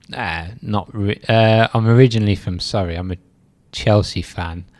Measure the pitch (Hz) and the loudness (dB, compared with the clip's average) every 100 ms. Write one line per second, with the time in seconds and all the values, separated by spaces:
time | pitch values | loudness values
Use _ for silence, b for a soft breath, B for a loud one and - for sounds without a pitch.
0 | - 131 101 82 82 117 - 104 - 107 | -16 -8 -6 -6 -10 -12 -6 -6 -6 -6
1 | 101 - - 113 110 110 113 117 113 117 | -4 -4 0 4 4 4 2 2 4 6
2 | 131 113 104 98 - 90 - 107 90 85 | 6 4 0 0 -4 -8 -6 -4 -4 -6
3 | 92 90 _ _ _ _ _ - - 104 | -8 -10 _ _ _ _ _ -4 2 2
4 | - 95 - - 85 85 90 | 2 -4 -8 -8 -10 -10 -14